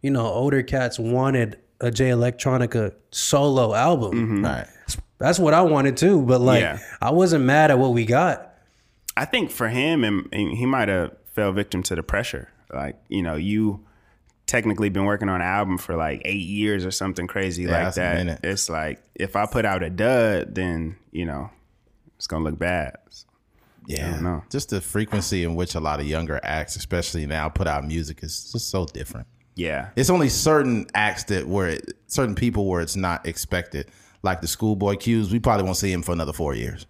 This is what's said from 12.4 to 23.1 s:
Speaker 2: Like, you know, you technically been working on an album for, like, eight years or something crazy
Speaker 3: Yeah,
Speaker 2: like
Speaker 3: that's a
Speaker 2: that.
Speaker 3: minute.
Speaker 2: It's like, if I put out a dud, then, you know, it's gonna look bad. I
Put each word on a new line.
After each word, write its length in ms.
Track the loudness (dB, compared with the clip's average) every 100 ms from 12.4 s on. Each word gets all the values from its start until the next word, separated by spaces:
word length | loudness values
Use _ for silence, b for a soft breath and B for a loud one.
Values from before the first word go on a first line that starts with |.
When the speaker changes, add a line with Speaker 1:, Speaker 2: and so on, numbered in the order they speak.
| -12 _ _
Speaker 2:
Like, 240 | -8 -8 -10 _
you 140 | -4
know, 120 | -2 -2
you 440 | -2 0 0 -2 b b b b b _ -2
technically 440 | 0 0 0 0
been 160 | 2 0
working 220 | 0 0
on 60 | 0
an 60 | 0
album 320 | 0 0 -4
for, 180 | -4 -4
like, 240 | -2 -4 -4
eight 180 | -6 -4
years 380 | -2 0 0
or 60 | -2
something 360 | -4 -4 -4 -6
crazy 360 | -4 -4 -2
Speaker 3:
Yeah, 80 | -2
Speaker 2:
like 100 | 0
Speaker 3:
that's 120 | 0 -2
a 40 |
Speaker 2:
that. 160 | 0 0
Speaker 3:
minute. 240 | -2 -4
Speaker 2:
It's 260 | -4 -4 -4
like, 320 | -4 -4 -8 _
if 220 | -8 -4 -2
I 100 | 0
put 180 | 0
out 180 | 0 0
a 60 | -2
dud, 640 | 0 2 4 4 2 -2
then, 420 | -4 -2 -2 -4 -8 _
you 120 | -6
know, 260 | -6 -6 -10 _ _ _ _ _ _ _
it's 100 | -8
gonna 180 | -4
look 140 | -4 -2
bad. 340 | -2 -2 -4 -10
I 40 | _